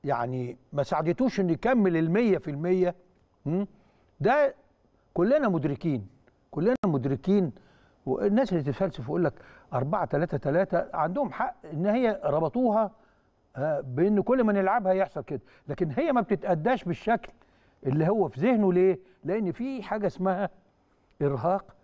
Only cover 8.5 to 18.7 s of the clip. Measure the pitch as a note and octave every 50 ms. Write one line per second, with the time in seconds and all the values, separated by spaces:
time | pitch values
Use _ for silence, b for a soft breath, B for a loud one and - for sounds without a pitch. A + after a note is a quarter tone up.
8.5 | F#3 E3+ C#3 D3 C3 - G3 F#3 - - A#2+ A2+ D3+ F3 F3 D3 - - B B
9.5 | B B B B - B2 B2 C#3+ F3+ G3+ E3+ - - C#3+ E3+ E3+ - C#3 - C#3
10.5 | C#3+ F3 G3 - - E3 - - - E3 D3+ E3 F#3 C#4+ C#4+ G#3 - - A#3 C4
11.5 | - _ - D#3+ D#3 D3 F3 G#3 G#3 B3+ B3+ A3+ G#3 F#3+ - D3+ C#3+ D#3 E3 D#3
12.5 | - A#3+ B3+ A#3 G#3 A3 A3 F#3+ - b b b b b b b b _ _ _
13.5 | _ B2+ C3+ D#3 D3+ C#3+ C#3+ C3 B2 C3+ E3+ G#3 G#3+ G3+ F#3+ - B3 C4+ A#3 G#3+
14.5 | G3+ G3 F#3+ F#3+ G3+ A#3+ G3+ F#3 F#3 F#3+ F#3+ - - D#3+ B2+ - D3+ B2+ b b
15.5 | b b b - C#3+ - F3+ D#3 C3 - D4+ E4 C4+ B3 G3+ - G#3 - - G3+
16.5 | F3+ D#3 D3+ A3+ C4 - - F3 E3 - - G#3+ A#3 A3+ - - - _ b b
17.5 | b b b b b b - C3+ C3+ D3+ D#3+ E3+ G#3 A3+ F#3+ C#3+ - B2+ D#3+ B3
18.5 | B3+ A3 G#3 F#3+